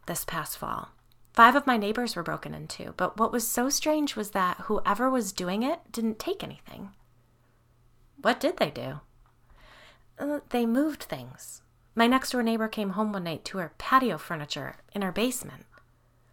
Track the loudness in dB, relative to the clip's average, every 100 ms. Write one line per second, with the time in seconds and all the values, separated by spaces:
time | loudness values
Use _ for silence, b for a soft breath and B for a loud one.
0 | -8 -6 -4 -6 -6 -8 -6 -6 -8 -16
1 | _ -20 -4 10 10 10 4 2 2 -2
2 | -2 -4 -4 -6 -6 -10 -12 -10 -10 -2
3 | -2 2 0 2 -2 0 0 0 2 2
4 | 0 -2 -4 0 0 0 0 0 2 2
5 | 2 2 -2 -4 -2 0 -2 -2 -6 -4
6 | -2 -2 -4 -4 -6 -12 -18 -16 -16 -18
7 | _ _ _ _ _ _ _ _ _ _
8 | -20 -2 0 2 0 0 -2 -2 -8 -8
9 | -14 _ -20 _ b b b b b b
10 | b -8 -4 -4 -2 0 2 4 2 -2
11 | -8 -10 -10 -16 -18 -20 -20 _ _ 2
12 | 4 4 2 -2 0 0 -2 -2 -4 0
13 | -2 -2 -4 -6 -8 -6 -8 -8 2 4
14 | 4 -2 -6 -8 -6 -8 -8 -12 -12 -6
15 | -4 0 -2 -2 -8 -16 -20 -20 -20 _
16 | _ _ b